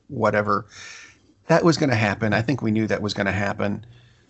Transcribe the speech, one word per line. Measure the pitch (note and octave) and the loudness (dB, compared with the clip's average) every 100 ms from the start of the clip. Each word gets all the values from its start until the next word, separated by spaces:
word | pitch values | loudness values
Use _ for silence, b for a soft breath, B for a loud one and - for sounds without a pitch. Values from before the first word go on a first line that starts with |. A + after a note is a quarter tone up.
| - | -12
whatever. | C3+ G#2+ G#2+ G#2 G#2 - B B B B B B _ - | -2 0 2 2 -2 -4 B B B B B B _ 2
That | E3 | 4
was | F3 D#3+ | 4 2
gonna | D3+ A2 | 2 2
happen. | A2 G2 A2 | 0 0 0
I | G#2 | 0
think | A2 C3 | 0 -2
we | A2+ | 0
knew | G#2+ A2 | 0 0
that | G2 | -2
was | G2+ | -2
gonna | - G2 | -2 -2
happen. | F#2+ G2+ G2 G#2+ G2+ b b b b b | -2 -2 -2 -4 -4 b b b b b